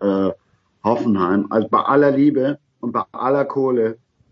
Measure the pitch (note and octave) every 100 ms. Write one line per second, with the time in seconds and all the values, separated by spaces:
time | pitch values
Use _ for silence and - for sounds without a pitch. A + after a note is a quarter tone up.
0 | G2+ F#2+ F#2+ - _ _ _ _ G#2 A#2+
1 | A#2+ G2 F2 G2+ G2+ A2+ G#2 A#2 - C#3
2 | C#3+ C3+ D3 C#3+ C3 - _ _ A#2+ A#2
3 | - - B2 C#3+ C#3 C#3 C3+ B2 A2+ A2+
4 | _ _ _